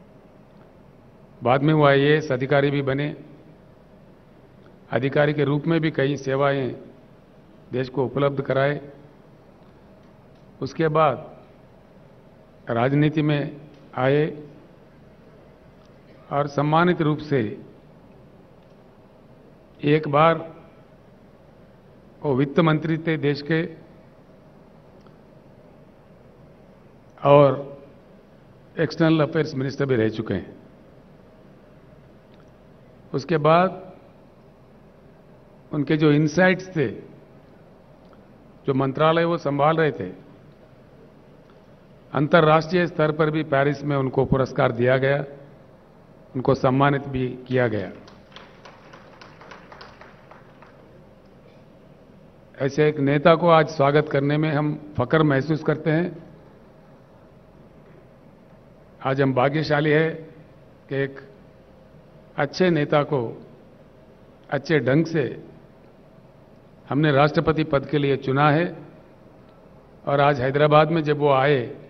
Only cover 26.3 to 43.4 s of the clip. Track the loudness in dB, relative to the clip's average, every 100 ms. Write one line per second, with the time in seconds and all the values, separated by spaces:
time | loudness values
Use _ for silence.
26.3 | -20 -20 -20 -20 -20 -20 -20 -20 -2 6
27.3 | 6 6 2 -8 -16 -20 -20 -20 -20 -20
28.3 | -20 -20 -20 -12 -6 -4 0 2 2 2
29.3 | 0 -2 -4 -6 -2 0 2 0 -2 -4
30.3 | -4 -6 -16 -20 -20 -20 -20 -20 -20 -20
31.3 | -20 -20 -20 -20 -20 -20 -20 -20 -20 -20
32.3 | -20 -20 -20 -20 -20 -20 -20 -10 -8 -4
33.3 | 0 4 4 2 -4 -16 -20 -20 -20 -20
34.3 | -20 -20 -20 -20 -20 -20 -20 -20 -20 -20
35.3 | -20 -20 -20 -8 -4 -2 2 4 4 2
36.3 | 2 2 2 -4 -4 -4 -6 -16 -20 -20
37.3 | -20 -20 -20 -20 -20 -20 -20 -20 -20 -20
38.3 | -20 -20 -10 -4 -2 -2 0 2 2 0
39.3 | -2 -4 0 2 2 0 -2 -10 -12 -20
40.3 | -20 -20 -20 -20 -20 -20 -20 -20 -20 -20
41.3 | -20 -20 -20 -20 -20 -20 -20 -8 -2 2
42.3 | 4 6 4 2 -2 -2 0 -2 0 -2
43.3 | -2